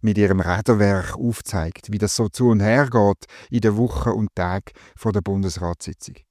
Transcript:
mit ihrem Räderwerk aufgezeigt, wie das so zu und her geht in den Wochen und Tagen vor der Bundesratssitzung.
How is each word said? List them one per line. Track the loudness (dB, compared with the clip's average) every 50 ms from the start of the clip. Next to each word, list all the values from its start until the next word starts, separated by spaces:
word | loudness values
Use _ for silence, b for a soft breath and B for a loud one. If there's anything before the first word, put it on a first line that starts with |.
mit | 0 0 2
ihrem | 2 4 4 4 2
Räderwerk | 2 0 -2 -2 2 2 4 4 4 2 2 0 -2 -6 -8
aufgezeigt, | -4 -4 -4 -4 -4 -8 -6 -6 -4 -4 -4 -8 -12 -10 -8 -4
wie | -4
das | -2 -2 -2
so | -2 -2
zu | -2 -2 0 2 4
und | 4 4
her | 4 2 4 2 2 2
geht | 2 2 4 4 2 _ -6 B B B B B
in | -4 0
den | 2 2 2
Wochen | 2 0 0 -2 -2 -2 -2
und | -2 -2 -4 -4 _
Tagen | -4 -4 -2 -4 -6 -8 -10 B B B B B
vor | B -4 -2 -2
der | 0
Bundesratssitzung. | -2 -2 -2 -2 -2 -2 -4 -4 -6 -6 -6 _ -10 -14 -14 _ -16 -20 -20 -20 _ _